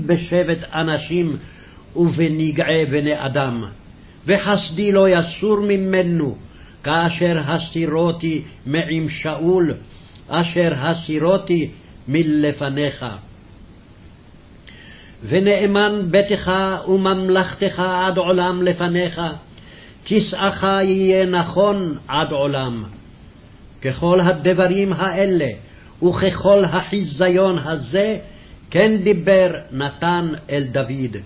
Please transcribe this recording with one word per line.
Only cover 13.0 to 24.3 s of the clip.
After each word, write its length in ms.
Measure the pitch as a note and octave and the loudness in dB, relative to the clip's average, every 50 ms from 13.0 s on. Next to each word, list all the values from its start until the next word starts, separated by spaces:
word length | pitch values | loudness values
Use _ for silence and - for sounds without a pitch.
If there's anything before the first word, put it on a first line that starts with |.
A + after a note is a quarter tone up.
| B2+ A#2 G2+ F#2+ - - - - - - - - - - - - - - - - - - - - - - - - - - - - - - - - - - - - - - - - - | -10 -10 -10 -12 -16 -20 -20 -20 -20 -20 -20 -20 -20 -20 -20 -20 -20 -20 -20 -20 -20 -20 -20 -20 -20 -20 -20 -20 -20 -20 -20 -20 -20 -20 -20 -20 -20 -20 -20 -20 -20 -20 -20 -16 -6
ונאמן 840 | G2+ B2+ F#3 G3 G3+ G3+ F#3 G#3 G3+ G3+ G3+ G#3 G#3 G#3 G#3 F#3+ E3+ | 0 0 2 4 4 2 2 2 2 4 4 2 2 0 -2 -2 2
ביתך 420 | D#3+ G3 G3+ G3+ G#3 F#3+ - F3+ F#3 F#3+ F#3+ F#3+ F#3+ - - - | 2 2 4 4 0 -2 0 0 0 0 0 0 -2 -4 -2 0
וממלכתך 920 | F#3+ F#3+ F#3+ F#3+ F#3+ F#3 F#3 F#3 F#3+ F#3+ F#3 F3+ - - G3+ F#3+ - - | 0 2 2 2 0 0 0 2 2 2 2 0 -2 -4 -4 -4 -2 -2
עד 380 | F3+ F#3 F3+ F3+ F#3 F#3+ F#3 F#3 | -2 -2 0 0 0 0 0 0
עולם 440 | F3 F3 F#3 F3+ F3 F3+ F3+ F3+ F3+ | 0 2 2 2 2 0 0 0 0
לפניך, 580 | F3+ E3+ F3 F3 F3 F3 F3+ F3+ F3 - E3 E3+ E3 D3+ - - - - - - - - - - - - - - | 0 0 0 -2 -2 0 0 -2 -2 -4 -6 -6 -8 -8 -10 -14 -20 -20 -20 -20 -20 -20 -20 -20 -20 -20 -20 -6
כסאך 580 | - G3+ G#3+ - - - - G3 G3 G3 - G3 | 0 0 0 0 0 -2 -2 -2 -2 -2 0 0
יהיה 640 | G3 G3 G3 F#3+ F#3+ F#3+ F#3+ F#3+ F#3 F#3+ F#3+ F#3+ | 0 2 2 2 2 2 2 4 4 4 4 2
נכון 680 | F3+ F3+ F3 E3+ E3+ E3+ F3+ G3 G#3 G3+ G3 F#3 E3+ D3 C3+ - - | 2 2 0 0 0 2 2 2 2 2 0 -2 -4 -6 -8 -8 -4
עד 220 | C3 D3 D#3 C3+ | -2 -2 -2 -2
עולם. 540 | D3+ C#3 C#3 C#3+ C#3+ C3+ C3 B2+ A#2+ A2+ G#2+ F#2+ G2+ - - - - - - - - - - - - - - - - - - | -2 -2 -2 0 -2 -2 -4 -4 -6 -8 -8 -10 -14 -18 -20 -20 -20 -20 -20 -20 -20 -20 -20 -20 -20 -20 -20 -20 -20 -8 -6
ככל 380 | C3+ C3 - E3+ E3+ F3+ F#3 | -6 -4 0 2 4 4 4
הדברים 720 | F3 F3 | 4 4